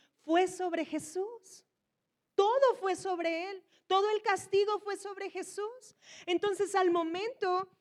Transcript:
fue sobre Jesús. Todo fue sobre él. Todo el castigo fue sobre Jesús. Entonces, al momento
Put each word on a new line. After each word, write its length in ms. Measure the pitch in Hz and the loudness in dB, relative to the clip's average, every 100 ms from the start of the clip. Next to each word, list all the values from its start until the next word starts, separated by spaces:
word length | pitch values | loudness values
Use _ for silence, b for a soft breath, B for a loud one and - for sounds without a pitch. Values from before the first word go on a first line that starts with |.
| b _ | b _
fue 260 | - 339 370 | 0 2 2
sobre 360 | 359 370 330 | -2 -4 -2
Jesús. 800 | 311 302 - 359 403 466 - - _ _ _ _ _ _ _ | -4 -6 -6 -6 -6 -10 -20 -20 _ _ _ _ _ _ _
Todo 400 | - 403 523 523 | 2 4 6 4
fue 220 | - 381 359 | 4 -2 -2
sobre 540 | 381 349 330 330 370 | -2 -2 -2 -2 -6
él. 140 | 392 - b _ | -10 -16 b _
Todo 240 | 381 415 | 2 4
el 100 | 427 | 0
castigo 560 | 427 381 381 392 415 415 | 0 -2 2 2 2 -2
fue 160 | 415 392 | -4 -8
sobre 340 | 392 392 381 | -8 -10 -10
Jesús. 680 | 359 - - 415 508 - _ B B - | -8 -10 -8 -8 -10 -20 _ B B -2
Entonces, 480 | 349 415 370 392 | 0 0 0 0
al 160 | 381 370 | 2 4
momento 800 | 339 330 349 440 523 370 359 381 _ | 2 0 -4 -6 -2 0 0 -2 _